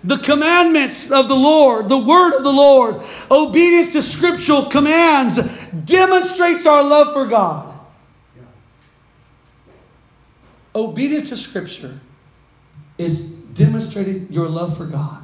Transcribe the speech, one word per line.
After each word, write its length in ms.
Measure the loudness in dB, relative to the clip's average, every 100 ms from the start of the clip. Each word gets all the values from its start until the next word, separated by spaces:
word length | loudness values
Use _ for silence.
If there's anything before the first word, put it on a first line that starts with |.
| -4
The 120 | -6
commandments 920 | -2 -2 2 2 2 0 -2 -8 -2
of 160 | 0 2
the 80 | 2
Lord, 540 | 4 4 4 2 0
the 80 | -2
word 400 | 4 4 4 2
of 60 |
the 100 | 0
Lord, 480 | 4 6 6 4 -4 -12 -18 0
obedience 640 | 2 2 2 4 4 2
to 80 | -2
scriptural 680 | -6 -2 -2 -2 0 0 0
commands 720 | -2 0 2 2 2 0 -2 -6 -10 -14 -14
demonstrates 840 | -2 2 2 2 -2 -2 -2 0 2
our 180 | 4
love 300 | 4 2 2
for 120 | 0 -2
God. 480 | 0 -2 -6 -14 -20 -20 _ _ _ _ _ -20 _ _ _ _ _ _ _ _ _ _ _ _ _ _ _ _ _ _ _ _ _ _ -8
Obedience 540 | -8 -6 -4 -4 -8
to 80 | -12
Scripture 600 | -12 -12 -12 -16 -18 -20 _ _ _ _ _ _ _ -20 -20 -10
is 340 | -8 -8 -10
demonstrating 960 | -20 -20 -2 0 0 -8 -8 -8 -8 -8
your 200 | -8 -6
love 260 | -6 -8 -10
for 100 | -10
God. 380 | -8 -10 -12